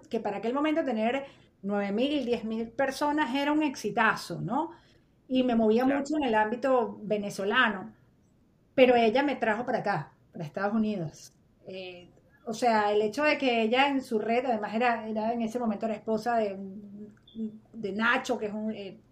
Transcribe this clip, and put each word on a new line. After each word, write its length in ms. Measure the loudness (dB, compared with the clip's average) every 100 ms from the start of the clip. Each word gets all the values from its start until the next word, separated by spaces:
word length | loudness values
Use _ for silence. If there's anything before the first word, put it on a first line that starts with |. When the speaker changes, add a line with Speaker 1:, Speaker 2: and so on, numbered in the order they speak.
| -8
Speaker 1:
que 100 | -6
para 180 | -4 -4
aquel 160 | -4
momento 300 | 0 0 0 0
tener 400 | 0 0 -2 -6 -16 _ _
nueve 300 | -4 -2 -2
mil, 340 | 0 0 0 0
diez 180 | -2
mil 260 | -2 -6 -6
personas 640 | -2 -2 0 0 0 0 0
era 160 | 0
un 120 | 2
exitazo, 760 | 0 -2 -4 2 2 0 -6 -6
¿no? 300 | -4 -2 -4 -8 _ _ _ _ _
Y 160 | 0
me 120 | 2 4
movía 300 | 4 4 4
Speaker 2:
Claro. 140 | 2
Speaker 1:
mucho 180 | 0 -2
en 80 | 2
el 100 | 2
ámbito 640 | 2 0 2 2 2 -6
venezolano, 920 | -4 -4 -4 -4 0 2 2 0 -10 -18 _ _ _ _ _ _ _ 6
pero 200 | 8 8
ella 280 | 6 4
me 120 | 0 0
trajo 300 | 0 -2 -2
para 140 | -2
acá, 340 | -2 -2 -4 _ _
para 140 | -12 -10
Estados 280 | -4 -2
Unidos. 600 | 0 0 -2 -6 -10 -20 _ _ _ -16
Eh, 440 | -12 -12 -14 -20 -20 _ _ -10
o 80 |
sea, 380 | 0 2 4 4
el 100 | 2
hecho 220 | 2 2
de 140 | 2 2
que 260 | 2 2
ella 240 | 4 4 4
en 120 | 2
su 160 | -2 -2
red, 260 | 0 0 0
además 300 | -2 -2 0
era, 320 | 2 0 -4
era 260 | -4 -2
en 80 | -2
ese 180 | -2 -2
momento 260 | -2 -2 -4
era 80 | -6
esposa 420 | -2 -2 0 0
de, 200 | 0 -4 -12 -14 -16 -16 -18 -20 -20 -10 -10 -10 -18
de 180 | -10 -8
Nacho, 460 | 0 2 2 0 -4
que 100 | -4
es 60 |
un, 180 | -6 -6
eh, 280 | -8 -10 -16 _